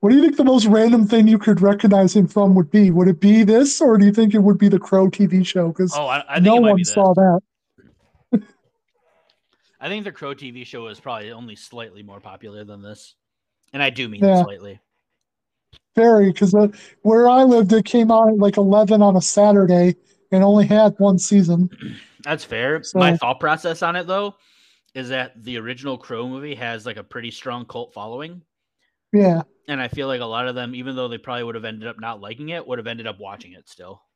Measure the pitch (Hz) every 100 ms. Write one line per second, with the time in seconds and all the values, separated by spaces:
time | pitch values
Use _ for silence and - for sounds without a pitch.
0 | 202 269 320 285 262 254 214 214 226 233
1 | 208 233 220 220 214 190 196 202 196 196
2 | 190 214 180 - 196 190 165 214 202 175
3 | 180 175 202 220 208 220 277 - 302 220
4 | 202 208 220 208 202 190 202 202 - 190
5 | 190 - 196 185 180 185 170 160 185 147
6 | 143 135 - 143 185 233 226 196 175 -
7 | 190 180 190 175 - _ _ _ _ _
8 | _ _ _ 233 - _ _ _ _ _
9 | _ _ _ _ _ _ _ _ 143 208
10 | 202 143 143 143 135 123 123 127 113 104
11 | - 120 104 117 120 104 - 120 113 95
12 | 104 98 98 95 110 104 104 104 101 107
13 | - _ _ _ _ _ _ 135 139 127
14 | 123 104 196 185 180 101 101 98 _ _
15 | _ _ _ _ _ _ _ _ _ -
16 | 233 220 196 180 196 208 208 208 - _
17 | 208 220 240 254 262 240 196 220 202 240
18 | 226 226 226 214 202 196 196 208 214 214
19 | 202 185 160 - 208 202 185 180 180 175
20 | _ _ _ 190 196 208 202 214 214 208
21 | 202 190 - 202 170 170 180 - - 117
22 | - _ - 151 - 113 123 156 - 185
23 | 156 165 123 131 160 156 170 165 170 175
24 | 175 190 202 202 _ _ _ _ _ 135
25 | 127 131 127 110 113 120 113 123 139 127
26 | - 117 123 131 147 131 120 113 110 107
27 | 101 127 117 - 135 120 117 123 117 -
28 | 107 120 156 175 _ _ _ _ _ _
29 | _ 208 196 165 - _ - 143 127 123
30 | 135 127 120 113 123 123 120 123 127 131
31 | 123 117 117 123 117 113 110 110 110 110
32 | 113 110 101 120 151 170 135 123 113 117
33 | 113 98 98 98 90 90 _ _ 90 98
34 | _